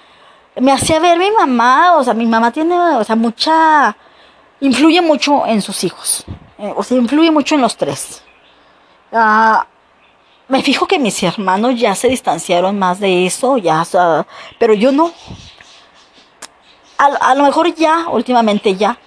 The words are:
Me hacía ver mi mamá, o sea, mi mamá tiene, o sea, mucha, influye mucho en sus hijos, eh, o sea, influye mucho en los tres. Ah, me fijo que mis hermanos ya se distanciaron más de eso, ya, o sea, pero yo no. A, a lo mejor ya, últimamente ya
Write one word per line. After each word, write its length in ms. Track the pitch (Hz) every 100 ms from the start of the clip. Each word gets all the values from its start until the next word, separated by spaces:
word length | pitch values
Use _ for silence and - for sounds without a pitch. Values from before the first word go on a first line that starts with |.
| _ _ _ _ _ -
Me 160 | 254
hacía 260 | 269 - 320
ver 180 | 349 339
mi 120 | 381
mamá, 640 | 440 330 240 240 262 349 330
o 80 |
sea, 100 | 247
mi 120 | 220 233
mamá 240 | 226 233
tiene, 220 | 269 320 349 349 277
o 80 |
sea, 120 | 208 226
mucha, 800 | 233 220 - 320 320 302 240 - _ _ - _ _ _
influye 400 | 277 240 311 330
mucho 440 | 339 294 - 285 -
en 160 | 220
sus 220 | 190 196
hijos, 400 | 185 - - - - - - -
eh, 140 | 202 147
o 60 |
sea, 140 | 202 254
influye 340 | 233 294 330
mucho 240 | 311 262 302
en 40 |
los 160 | 233 -
tres. 460 | - 143 - - _ _ _ _ _ _ _ _ _
Ah, 540 | 233 220 214 220 214 - _ _ _ _ _ _ _ -
me 140 | 262
fijo 240 | - 240 -
que 120 | 370
mis 240 | 233 -
hermanos 560 | 180 - 190 185 233 247
ya 160 | 233
se 140 | 190 240
distanciaron 680 | 254 - 165 - 175 185 202
más 220 | 185 185
de 260 | 202 180 180
eso, 320 | - 247 269
ya, 240 | 170 156
o 20 |
sea, 420 | 160 190 180 156 - - - -
pero 160 | 226
yo 180 | 208 247
no. 200 | 277 339 - - - - - - - _ _ _ _ _ _ - _ _ _ _ -
A, 100 | 277
a 280 | 277 -
lo 100 | 269
mejor 300 | 285 285 339
ya, 340 | 320 311 320 330
últimamente 640 | - 247 247 220 202 214
ya 240 | 190 202 240